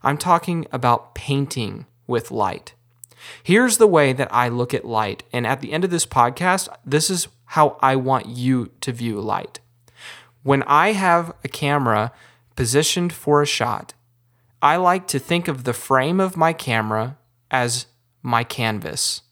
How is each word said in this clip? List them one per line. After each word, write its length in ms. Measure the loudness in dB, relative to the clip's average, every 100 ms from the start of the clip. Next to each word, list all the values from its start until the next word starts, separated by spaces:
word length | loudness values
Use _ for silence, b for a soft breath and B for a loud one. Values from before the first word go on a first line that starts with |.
I'm 140 | -2 -2
talking 500 | 2 0 2 -6 -6
about 420 | -2 0 0 -2
painting 720 | -16 -4 -2 -2 -6 -8 -10 -16 _ -4
with 240 | -4 -4
light. 440 | -4 -4 -4 -14 _ _ _ -20 B B B
Here's 340 | 2 4 4 6
the 100 | 6
way 260 | 6 4
that 200 | 2 0
I 140 | 0 0
look 260 | 0 -2
at 120 | -4 -2
light. 380 | -2 -2 -6 -6
And 120 | -4 -2
at 160 | -2
the 120 | -4
end 100 | -4
of 80 | -2
this 140 | -2 -2
podcast, 640 | 2 2 2 -2 -2 -4 -12 -2
this 240 | 0 0
is 180 | -4 -6 _ _
how 300 | 2 2 4
I 160 | 2 2
want 300 | 0 -2 -2
you 440 | -4 0 0 -2 _
to 140 | -8
view 260 | -6 -6 -4
light. 400 | -4 -6 -6 -18 _ _ _ B B B B B
When 200 | 0 0
I 300 | 2 2 2
have 400 | 2 2 2 0 -10
a 60 | -12
camera 640 | -6 -2 0 2 2 0 b b b b -4
positioned 500 | 0 2 2 0 -2
for 300 | -4 2 2
a 40 | 2
shot, 480 | 0 -2 -4 -10 -20 _ _ _ _ _ _
I 140 | 2 4
like 320 | 4 2 0
to 100 | -6
think 300 | 0 -2 0
of 160 | -4
the 100 | -4
frame 460 | -6 2 2 4 0
of 180 | 0 2
my 160 | 0
camera 640 | 0 -2 0 0 -2 -4 -8 _ _ _
as 380 | -2 0 -4 -8 _ _ _
my 220 | -2 -2
canvas. 800 | -2 -4 -2 -2 -6 -6 -6 -6 _